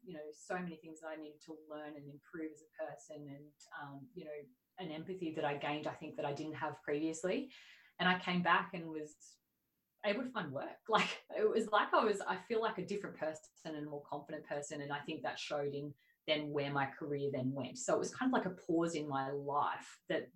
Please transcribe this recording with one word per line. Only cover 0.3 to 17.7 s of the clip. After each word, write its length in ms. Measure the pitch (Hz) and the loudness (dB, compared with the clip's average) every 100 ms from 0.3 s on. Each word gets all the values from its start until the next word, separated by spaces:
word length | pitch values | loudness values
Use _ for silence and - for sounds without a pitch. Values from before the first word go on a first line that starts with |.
so 220 | 151 - | -10 -4
many 220 | 185 180 160 | -2 -2 -8
things 240 | 160 156 | -12 -12
that 60 | 160 | -8
I 80 | 156 | -8
needed 220 | 151 151 - | -10 -14 -14
to 80 | 156 156 | -14 -8
learn 280 | 151 151 151 | -8 -8 -10
and 100 | 143 | -12
improve 460 | 147 _ 170 156 | -16 _ -6 -6
as 80 | 147 | -8
a 240 | - - 156 | -18 -8 -6
person, 420 | 147 - 151 147 | -6 -12 -12 -10
and, 220 | 143 147 _ - 160 | -12 -14 _ -14 -12
um, 200 | 143 139 135 | -10 -10 -12
you 120 | 175 156 | -10 -8
know, 60 | 151 139 _ _ - | -8 -10 _ _ -8
an 140 | 165 | -6
empathy 420 | 156 175 185 165 156 | -4 -4 -2 -2 2
that 80 | |
I 120 | 147 143 | 0 2
gained, 320 | 147 151 151 | 0 0 -2
I 60 | |
think, 220 | - 151 - | -4 -8 -2
that 100 | 147 | -2
I 40 | |
didn't 220 | 143 156 | -2 -4
have 220 | 139 156 139 | -2 -2 -2
previously. 640 | - 147 160 160 180 247 - - - - - - | 0 2 2 2 2 2 -2 -12 -20 -20 -20 2
And 80 | 175 | 4
I 120 | 180 | 4
came 240 | 180 180 | 4 4
back 260 | 175 185 185 175 | 6 6 4 -6
and 100 | 165 | -6
was 260 | 156 151 - - - _ _ _ _ _ _ 208 | -6 -8 -12 -20 -20 _ _ _ _ _ _ 0
able 160 | 208 | 0
to 80 | 254 | 0
find 220 | 214 156 | -4 -2
work. 260 | 127 - - | -4 -6 -8
<laughs> 100 | - | 4
Like, 360 | 214 - - - - | 4 4 -2 -4 4
it 140 | 214 | 6
was 200 | 220 214 | 6 6
like 200 | 208 - 330 | 4 6 6
I 100 | 226 | 6
was, 160 | 196 | 2
I 140 | - 190 - | 0 -2 0
feel 140 | 226 | 2
like 160 | 226 214 | 2 0
a 80 | - | -2
different 320 | 202 160 - | -2 -4 -4
person 240 | 156 156 - _ 165 | -4 -4 -14 _ -8
and 220 | 151 151 | -6 -6
a 20 | |
more 140 | 147 143 | -8 -8
confident 400 | 147 147 156 - | -8 -6 -10 -6
person. 360 | 147 147 147 | -6 -4 -6
And 100 | 143 | -4
I 60 | 147 | -4
think 240 | - 156 | -4 -4
that 160 | 131 - | -4 -6
showed 340 | - 147 143 | -2 0 0
in 180 | 143 147 135 _ _ - | -2 -6 -10 _ _ 0
then 240 | 151 151 | 0 2
where 200 | 147 139 | 0 2
my 140 | 139 135 | 2 0
career 460 | - 151 143 139 | -2 -2 0 0
then 180 | 135 127 | 2 0
went. 280 | 139 123 | 0 -4